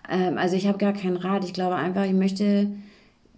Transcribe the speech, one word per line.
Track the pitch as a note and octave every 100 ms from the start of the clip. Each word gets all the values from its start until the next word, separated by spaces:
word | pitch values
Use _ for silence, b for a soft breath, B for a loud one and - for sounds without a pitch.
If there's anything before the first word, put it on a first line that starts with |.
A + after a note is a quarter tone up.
| -
Ähm, | F#3 F3+ C#3
also | F3 F#3
ich | G3+
habe | G3
gar | G3+
keinen | G3+ F#3 F3+
Rat. | F#3 G3
Ich | F#3
glaube | F#3 F#3 F3+
einfach, | D#3+ F#3 G3
ich |
möchte, | F#3+ F#3+ F#3+ G3+ G3+ G3+ B B B B B _